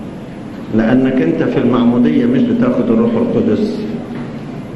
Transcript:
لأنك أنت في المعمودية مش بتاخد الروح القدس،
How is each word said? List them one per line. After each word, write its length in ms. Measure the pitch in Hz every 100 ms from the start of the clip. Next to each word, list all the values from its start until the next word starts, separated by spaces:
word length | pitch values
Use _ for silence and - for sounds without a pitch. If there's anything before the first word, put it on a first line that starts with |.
| - - - - - - - 107
لأنك 460 | 110 127 131 127
أنت 200 | 160 -
في 160 | 127 -
المعمودية 680 | 117 123 120 120 - - 120
مش 160 | 131
بتاخد 480 | 120 117 - 131 113
الروح 200 | 110 110
القدس، 640 | 110 - 117 101 104 104 - 107 - - - - - - - -